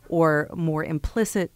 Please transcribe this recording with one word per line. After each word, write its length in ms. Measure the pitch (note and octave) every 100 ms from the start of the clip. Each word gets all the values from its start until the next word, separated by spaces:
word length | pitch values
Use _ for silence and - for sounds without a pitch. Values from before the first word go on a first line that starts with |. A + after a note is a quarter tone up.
| -
or 420 | E3+ D#3+ D3 -
more 320 | - D#3+ D#3 -
implicit 640 | D3+ - A#3 G#3+ G3+ F3